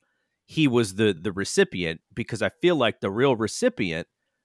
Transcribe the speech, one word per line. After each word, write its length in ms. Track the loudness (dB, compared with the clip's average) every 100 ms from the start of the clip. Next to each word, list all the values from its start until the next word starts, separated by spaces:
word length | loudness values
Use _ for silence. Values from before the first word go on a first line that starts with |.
| _ _ _ _
he 240 | _ 0 2
was 260 | 4 0
the, 180 | 2 0
the 200 | 0 -4
recipient, 680 | -6 -2 0 0 0 -4 -6 _
because 280 | -10 -8 -4
I 80 | -4 0
feel 160 | 0 2
like 240 | 2 0
the 100 | -4
real 240 | 0 0 2
recipient 720 | -2 -2 -2 -2 -4 -4 -8 _ _ _